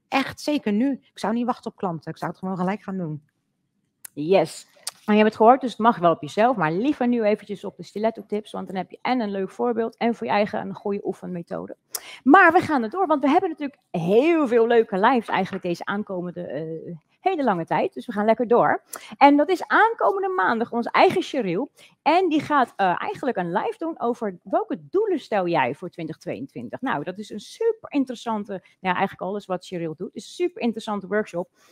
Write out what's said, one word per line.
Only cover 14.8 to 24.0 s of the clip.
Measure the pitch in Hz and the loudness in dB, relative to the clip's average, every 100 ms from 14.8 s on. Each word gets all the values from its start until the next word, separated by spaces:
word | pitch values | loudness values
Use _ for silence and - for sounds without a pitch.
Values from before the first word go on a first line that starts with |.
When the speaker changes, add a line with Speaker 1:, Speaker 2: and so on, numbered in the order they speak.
| 226 190 | 2 2
Speaker 2:
lives | 220 254 - | 4 4 0
eigenlijk | 160 190 190 | -2 -2 -4
deze | 180 170 | -4 -4
aankomende, | - 202 208 185 175 175 170 | -4 -6 -6 -8 -8 -10 -10
eh, | 143 160 160 - 165 _ _ | -8 -8 -10 -12 -16 _ _
hele | 370 349 | -4 0
lange | 254 175 | 0 0
tijd. | 160 151 - | 0 -2 -2
Dus | 262 240 | -6 -8
we | |
gaan | 202 | -2
lekker | 214 226 220 | 2 2 4
door. | 233 147 - _ - - - | 4 4 0 _ -18 -12 4
En | 285 285 | 6 6
dat | 302 | 4
is | 349 - | -2 2
aankomende | 349 440 453 403 392 381 | 4 4 2 0 0 -2
maandag | 370 370 226 240 | 0 0 0 -2
onze | 233 226 | -4 0
eigen | - 247 - | 4 4 4
Cheryl. | - 285 196 170 285 _ _ _ | -2 -4 -2 -2 -4 _ _ _
En | - 339 370 | 0 2 2
die | 294 | 0
gaat, | 254 294 240 - | 2 2 0 0
eh, | 185 170 | 0 0
eigenlijk | - 403 277 208 | -4 -6 -4 -2
een | 175 | -2
live | 196 453 - | -2 -4 -6
doen | 330 320 | -8 -4